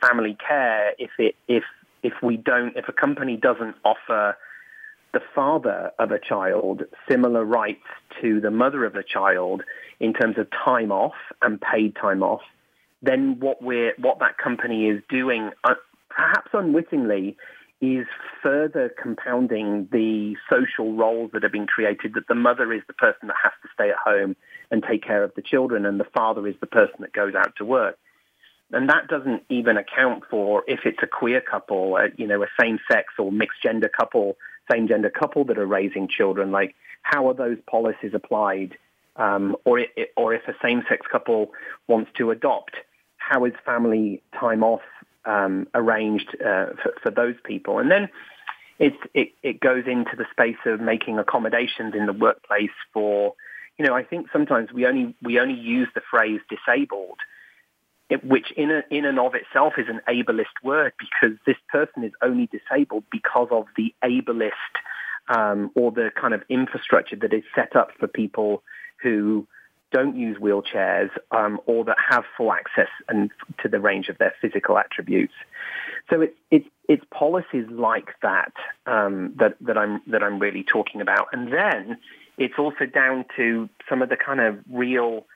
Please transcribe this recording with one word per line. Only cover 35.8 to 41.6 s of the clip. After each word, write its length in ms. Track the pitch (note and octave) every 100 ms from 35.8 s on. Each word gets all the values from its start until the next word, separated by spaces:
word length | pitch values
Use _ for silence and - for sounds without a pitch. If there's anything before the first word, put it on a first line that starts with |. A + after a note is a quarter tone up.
| G2 G2 F#2+
children. 440 | - G2 F#2+ F#2+
Like, 220 | G2 F#2+ - - -
how 260 | - D3 C3
are 60 | B2+
those 240 | A#2+ A2+ -
policies 460 | A2+ A2+ G#2 G#2 G#2
applied? 600 | - G#2+ G#2 F#2+ F#2+ - _ _ _ -
Um, 380 | G#2+ G2+ G2 G2 B2+
or, 120 | A#2+
it, 140 | A2+ A#2 A#2 -
or 160 | A2+
if 140 | A2+ -
a 80 | -
same-sex 420 | A#2+ A#2+ A#2 A2 -
couple 400 | A#2+ - A2 G#2 -